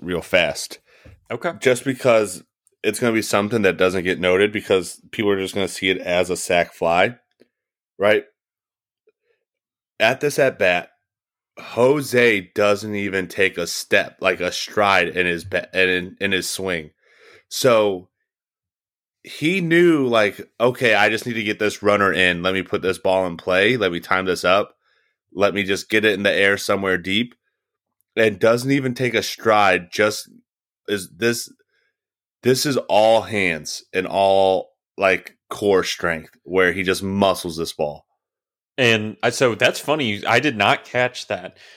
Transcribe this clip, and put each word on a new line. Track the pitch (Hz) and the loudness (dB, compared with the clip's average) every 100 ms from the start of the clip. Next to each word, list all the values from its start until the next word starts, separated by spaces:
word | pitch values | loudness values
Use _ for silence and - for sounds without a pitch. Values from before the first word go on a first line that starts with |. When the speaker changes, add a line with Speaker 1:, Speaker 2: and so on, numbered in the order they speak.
Speaker 1:
real | 85 87 | -8 -8
fast. | - 92 80 73 - - _ _ - - _ | -2 0 0 -4 -12 -16 _ _ -20 -20 _
Speaker 2:
Okay. | 123 175 165 | -8 -8 -2
Speaker 1:
Just | 135 120 | 0 0
because | - 127 131 113 104 - - _ _ _ | -2 -2 2 2 2 -6 -18 _ _ _
it's | 107 104 | -4 -2
gonna | 123 | 0
be | 110 | 0
something | 101 104 104 117 | 0 0 0 2
that | 98 85 | 0 2
doesn't | 92 92 87 | 0 0 -2
get | 85 | 0
noted | 90 92 104 | 2 2 2
because | 107 - 95 87 - _ | -2 0 0 0 -10 _
people | - 104 | -4 -2
are | 98 | -2
just | 95 | -2
gonna | 101 92 | -4 -6
see | - 98 | -4 -2
it | 90 | -2
as | 90 90 90 | -2 -2 0
a | 90 | -4
sac | - 87 85 | 0 0 0
fly, | - 85 85 101 123 _ _ _ _ _ _ _ - | -2 0 2 2 -2 _ _ _ _ _ _ _ -2
right? | 101 107 - _ _ _ _ _ _ _ _ _ _ _ _ _ _ _ _ - | 2 2 -2 _ _ _ _ _ _ _ _ _ _ _ _ _ _ _ _ 0
At | 110 131 | 0 2
this | 147 143 | -2 0
at | 135 - | 0 2
bat, | 95 87 - _ _ _ _ _ _ - | 0 0 -4 _ _ _ _ _ _ -20
Jose | - - 123 151 127 123 120 104 87 - | -8 0 2 2 0 2 4 2 -2 0
doesn't | 104 101 107 104 | 2 2 -2 -6
even | 101 95 87 | -4 -4 -4
take | - 95 85 | -2 -2 -2
a | 85 | -6
step, | - - 104 85 - | -8 0 0 0 -4
like, | 92 90 | -4 -2
a | 90 | -4
stride | - - - 101 95 85 | -6 -6 0 2 4 2
in | 82 90 | 0 -2
his | 85 | -2
ba-, | 90 90 - | -4 -6 -4
in, | 92 92 92 90 - | -2 0 0 -4 -6
in | 101 | -4
his | 95 87 | -2 -4
swing. | - 95 85 76 _ _ _ _ - _ | -6 -6 -6 -8 _ _ _ _ -20 _
So | - 135 113 107 92 90 _ _ _ _ _ _ _ _ _ _ _ | -2 2 4 2 -2 -8 _ _ _ _ _ _ _ _ _ _ _
he | - - 151 190 | -20 -6 -2 -2
knew, | 165 170 175 156 131 | 0 4 4 4 2
like, | 117 104 95 - - | 2 2 -2 -14 -2
"Okay, | 120 123 123 104 | -2 2 2 4
I | 107 | 4
just | 110 123 | 0 -4
need | |
to | 113 | -6
get | 107 107 | -4 -2
this | 104 - | -2 0
runner | 101 101 98 | 0 2 2
in. | 82 92 87 | 4 2 2
Let | 90 | -2
me | 95 | -2
put | 90 101 | -4 -4
this | 90 90 | -2 -2
ball | 95 95 92 | 0 0 0
in | 85 | -4
play. | - 92 101 123 | -2 2 2 2
Let | 95 | -2
me | 87 | -4
time | - 92 95 | -2 -2 -2
this | 85 90 | -2 2
up. | 95 104 _ _ _ _ _ _ | 2 0 _ _ _ _ _ _
Let | - 101 | -2 0
me | 101 | 0
just | 95 95 - | -2 -4 -2
get | 110 107 | 0 0
it | |
in | 98 | 0
the | 101 | 0
air | 87 98 101 | 2 2 0
somewhere | - 101 98 92 | -2 -2 -2 -2
deep." | 87 101 120 - _ _ _ _ _ _ _ - | -2 -2 -4 -8 _ _ _ _ _ _ _ 0
And | 110 98 | 0 2
doesn't | 113 120 131 | 2 2 0
even | 139 131 | -2 -2
take | 123 127 | -4 -2
a | 110 | -2
stride. | - - 113 107 101 92 87 | -4 -4 0 4 4 2 -2
Just | - 107 - - - _ _ _ _ - | 0 0 -2 -10 -20 _ _ _ _ -8
is | 101 85 85 | -8 -8 -4
this, | 113 117 - - _ _ _ _ _ _ _ _ | -2 -2 -6 -18 _ _ _ _ _ _ _ _
this | 120 127 151 | 0 2 0
is | 123 - | -2 0
all | 98 110 113 | 4 6 4
hands | 101 104 92 80 76 - - | 2 -2 -2 -2 -8 -14 -8
and | 95 92 | -6 -4
all, | 92 98 98 95 92 - _ _ - | 0 2 4 4 2 -2 _ _ -2
like, | 95 90 - - _ | 0 0 -4 -20 _
core | - 104 95 | -4 2 2
strength | 85 - 87 82 80 _ | 0 -4 -6 -6 -10 _
where | - 90 92 | -4 0 0
he | 87 | 0
just | 92 92 | -2 -2
muscles | 98 98 98 90 87 80 | -4 0 2 2 -4 -8
this | 82 | -8
ball. | - 76 73 _ _ _ _ _ _ _ - | -6 -6 -6 _ _ _ _ _ _ _ 0
Speaker 2:
And | 123 113 107 - | 2 2 -2 -4
I, | 120 | -4
so | 120 127 107 | 0 0 2
that's | 127 143 | 0 0
funny. | - 156 123 104 - | -2 -2 -2 -4 0
I | 117 | 0
did | 143 113 | 0 2
not | 104 120 - | 2 2 -2
catch | 123 123 - - | -2 -2 -4 -8
that. | 95 90 - - | -8 -8 -18 -20